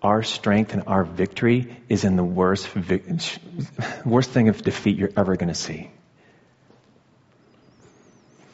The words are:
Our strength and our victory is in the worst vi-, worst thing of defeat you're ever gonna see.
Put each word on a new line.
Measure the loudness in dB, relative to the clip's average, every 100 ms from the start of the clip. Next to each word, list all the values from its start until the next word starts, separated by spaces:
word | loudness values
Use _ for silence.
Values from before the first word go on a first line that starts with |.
Our | 0 2
strength | 0 -2 2 2 2
and | -2 0
our | 0 0
victory | -2 -4 0 2 2 0 -8 -2
is | 0
in | 2 2
the | 2
worst | 2 2 2 -2
vi-, | -6 -2 -2 -2 -6 -6 -10 -12 -12 -10 -8 -10 -6 0
worst | 2 2
thing | 4 4
of | 2
defeat | -2 0 0 0
you're | 0 0
ever | 0 0
gonna | -2 -4
see. | -8 -10 -14 _ _ _ _ _ _ _ _ _ _ _ _ _ _ _ _ _ _ _ -20 _ _ _ _ _ _